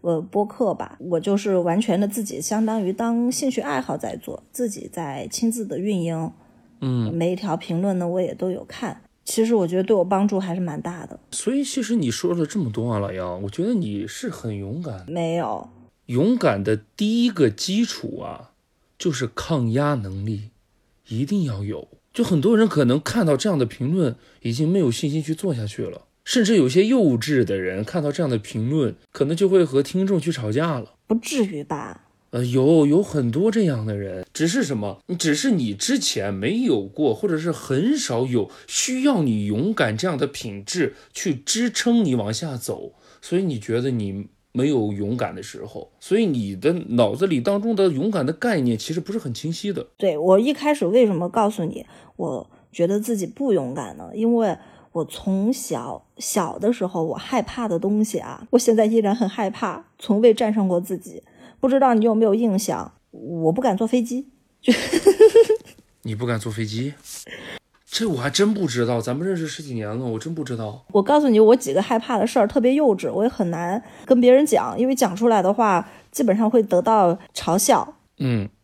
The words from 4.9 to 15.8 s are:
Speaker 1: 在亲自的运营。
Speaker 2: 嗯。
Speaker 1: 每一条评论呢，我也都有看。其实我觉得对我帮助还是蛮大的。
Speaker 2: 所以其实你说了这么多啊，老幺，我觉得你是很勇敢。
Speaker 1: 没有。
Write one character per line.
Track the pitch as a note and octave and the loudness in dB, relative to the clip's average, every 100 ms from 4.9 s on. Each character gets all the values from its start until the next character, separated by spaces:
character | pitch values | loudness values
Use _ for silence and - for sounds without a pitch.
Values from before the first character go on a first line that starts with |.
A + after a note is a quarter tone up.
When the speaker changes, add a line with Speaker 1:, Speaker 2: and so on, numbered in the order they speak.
Speaker 1:
在 | - D3+ C3+ - | -10 -8 -8 -10
亲 | - A3+ | -4 -2
自 | A#3 G3+ | -2 -8
的 | D3+ | -6
运 | G3 F#3+ | -2 -2
营。 | E3 D#3+ D#3+ - _ _ _ _ | -2 -4 -6 -10 _ _ _ _
Speaker 2:
嗯。 | C3 B2 A2 | -4 -2 -2
Speaker 1:
每 | E3 E3+ | 0 -2
一 | F#3 | -2
条 | G3+ D#3 | -4 -4
评 | - E3 | -2 -2
论 | G3 F#3 | 0 0
呢， | F3 | -2
我 | F3+ | -2
也 | F3+ | -4
都 | - F#3 | -4 -6
有 | F3+ - | -6 -10
看。 | - G#3 - _ _ | -10 -10 -10 _ _
其 | - - A3+ | -6 0 2
实 | A3+ | 2
我 | E3+ | 2
觉 | F#3 | 0
得 | |
对 | F#3+ G#3 | 2 2
我 | |
帮 | F3+ F#3+ G3+ | 4 2 2
助 | G3 | 0
还 | F#3+ F3 | -4 -4
是 | |
蛮 | F3 D3+ | -4 -6
大 | - F3 - | -10 -12 -16
的。 | - _ | -18 _
Speaker 2:
所 | - - | -6 -2
以 | C4+ | -2
其 | C4+ - | -2 -4
实 | G#3+ A#3 | -2 0
你 | C3 | 0
说 | A2+ F3 | -2 -2
了 | F3 D3+ | -2 -2
这 | G#3 | -2
么 | C3 | -4
多 | G#2+ A#2+ | -4 -2
啊， | G#2+ | -2
老 | G2 | -4
幺， | F#2+ F2+ F2+ | -6 -8 -8
我 | G2+ | -8
觉 | G2+ | -4
得 | G3+ | -2
你 | A#3 A#2 G2+ - | -2 -4 -6 -8
是 | - B3 | -8 -10
很 | - A#2 G2+ | -8 -8 -8
勇 | G2 C#3+ | -8 -8
敢。 | E3 G2 F2+ | -8 -12 -8
Speaker 1:
没 | E3+ E3 E3+ | -6 -2 -2
有。 | B2 G2 - - | -4 -6 -10 -20